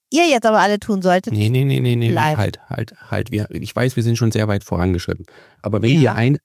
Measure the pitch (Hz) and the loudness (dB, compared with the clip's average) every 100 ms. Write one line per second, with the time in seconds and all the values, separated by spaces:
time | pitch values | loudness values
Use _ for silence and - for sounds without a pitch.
0 | _ 302 339 247 220 214 196 208 - 196 | _ 0 2 2 2 4 2 0 -2 -2
1 | 180 180 - 107 107 127 139 131 123 120 | 2 0 0 0 0 2 0 0 0 0
2 | 113 - 156 135 101 - - - 113 - | 0 0 0 0 -2 -6 -10 -10 -10 -14
3 | - 101 - 104 104 - 107 - 127 123 | -8 -8 -4 -6 -6 -8 -8 -4 -2 -2
4 | 117 117 113 107 107 101 - 87 92 87 | -2 0 0 0 -2 -2 -4 -2 0 -2
5 | - 82 - - - _ - 104 113 160 | -4 -10 -12 -20 -20 _ -6 -2 2 4
6 | 120 101 123 147 | 2 2 0 0